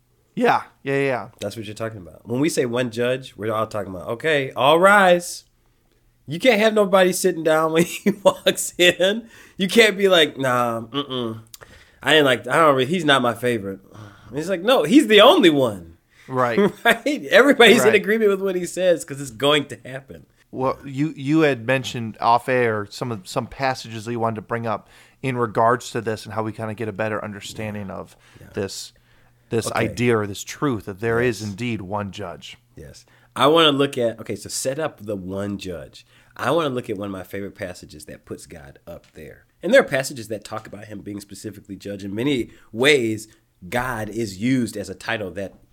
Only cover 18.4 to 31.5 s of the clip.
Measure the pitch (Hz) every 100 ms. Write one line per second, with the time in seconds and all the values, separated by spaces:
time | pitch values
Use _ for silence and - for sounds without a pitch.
18.4 | 196 180 170 175 185 156 139 139 139 110
19.4 | 139 151 - 110 123 135 - 80 _ _
20.4 | _ 120 131 - 143 131 156 156 135 156
21.4 | 151 123 113 131 123 123 113 - 113 117
22.4 | - 127 117 107 104 - 127 107 92 135
23.4 | 113 - 127 117 113 113 107 120 113 107
24.4 | - 117 117 101 - - _ _ 135 123
25.4 | 117 110 113 123 - 123 110 107 107 107
26.4 | 110 107 110 107 110 95 110 107 104 101
27.4 | - - 107 104 98 92 85 _ _ -
28.4 | - 104 95 - - _ _ _ _ _
29.4 | _ 113 113 - 113 95 120 110 101 95
30.4 | - - 147 110 104 95 117 117 123 101
31.4 | 107